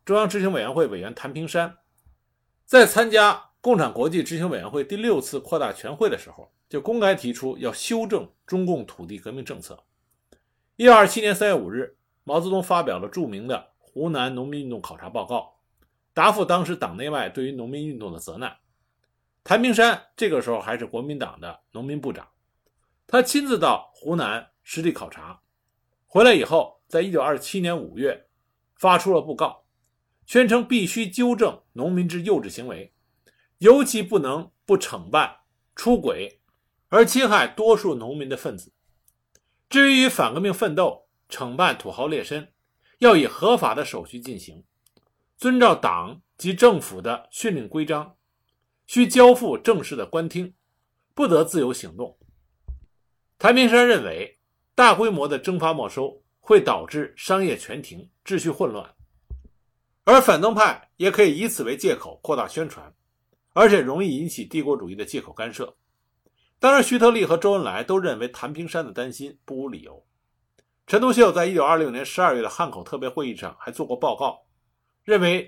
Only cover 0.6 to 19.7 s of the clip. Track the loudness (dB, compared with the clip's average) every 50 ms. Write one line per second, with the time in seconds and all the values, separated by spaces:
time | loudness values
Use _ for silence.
0.6 | -4 -4 -2 -2 -2 -2 -2 -8 -12 -12 -14 -14 -14 -12 -10 -10 -10 -6 -4 -4
1.6 | -4 -4 -8 _ _ _ _ _ _ _ _ _ _ _ _ _ _ _ _ _
2.6 | _ 4 8 8 8 8 6 0 0 2 4 4 6 6 4 0 -6 _ _ _
3.6 | 0 0 2 2 2 -2 -2 -2 -4 -2 -2 -2 -4 -4 -6 -6 -6 -4 -6 -6
4.6 | -8 -6 -6 -6 -6 -6 -8 -6 -2 0 0 0 -2 -6 -8 -10 -8 -4 -4 -4
5.6 | -2 -4 -6 -8 -12 -12 -6 -2 -2 -2 -2 -4 -10 -16 -20 -20 -20 _ _ _
6.6 | _ _ -10 -8 -6 -4 -4 0 2 2 0 0 -2 -8 -8 -6 -8 -8 -8 -6
7.6 | -8 -8 -8 -8 -6 -6 -4 -4 -4 -4 -6 -6 -6 -8 _ _ _ -6 -4 -4
8.6 | -2 -2 -4 -4 -6 -12 -16 -20 -16 -16 -16 -16 -14 -14 -14 -14 -14 -14 -16 -16
9.6 | -18 -20 -20 -20 _ _ _ _ _ _ _ _ _ _ _ _ _ _ _ _
10.6 | _ _ _ 4 8 10 10 10 8 6 4 -2 -2 -2 0 0 2 2 2 0
11.6 | -2 -4 -8 -8 -8 -10 _ _ _ _ _ _ _ -2 -2 -2 -2 0 -2 -2
12.6 | -2 0 0 0 0 -2 -4 -6 -6 -8 -6 -6 -6 -6 -8 -10 -8 -8 -8 -8
13.6 | -8 _ _ _ _ _ -10 -8 -6 -4 -4 -4 -4 -6 -6 -8 -10 -10 -10 -10
14.6 | -10 -10 -12 -12 -12 -16 -18 -16 -18 -12 -10 -10 -8 -6 -6 -8 -8 -8 _ _
15.6 | _ _ _ _ _ _ _ _ _ _ -2 2 4 4 4 2 0 0 0 0
16.6 | 0 -4 -6 -8 -8 -10 -8 -10 -10 -8 -6 -6 -6 -6 -8 -8 -8 -8 -8 -10
17.6 | -12 -12 -10 -10 -10 -10 -12 -12 -12 -14 -14 -14 -16 -16 -16 -14 -14 -14 -14 _
18.6 | _ _ _ _ _ _ _ _ _ _ _ _ _ _ _ _ _ 0 0 2
19.6 | 2 2